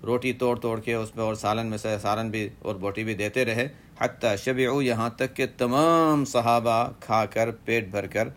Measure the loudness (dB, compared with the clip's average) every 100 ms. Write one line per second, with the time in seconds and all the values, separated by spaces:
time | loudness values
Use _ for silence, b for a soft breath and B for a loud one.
0 | 0 0 0 0 0 0 -2 -4 -4 -4
1 | -4 -4 -4 -2 -2 -2 -2 -4 -4 -2
2 | -2 -2 -2 -4 -6 -8 -8 -4 -6 -4
3 | -6 -4 -2 0 0 0 -4 B B -4
4 | -4 0 -2 0 -2 0 2 2 0 0
5 | -2 -2 -4 -2 -4 0 0 4 6 6
6 | 6 4 2 2 4 4 4 2 0 -4
7 | 0 2 2 0 0 -2 -2 -2 0 -4
8 | -2 -2 -2